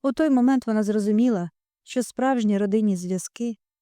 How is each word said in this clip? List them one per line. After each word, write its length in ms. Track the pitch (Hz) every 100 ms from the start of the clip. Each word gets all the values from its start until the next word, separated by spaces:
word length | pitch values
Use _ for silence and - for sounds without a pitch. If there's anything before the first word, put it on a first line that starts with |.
У 100 | 269
той 180 | 254 311
момент 360 | 262 247 262 220
вона 160 | 214
зрозуміла, 680 | 208 214 202 214 247 208 170 _ _ _
що 200 | - 254
справжні 560 | 226 - 254 254 214 196
родинні 380 | 208 214 214 180
зв'язки 600 | 180 185 - - 233 220 _ _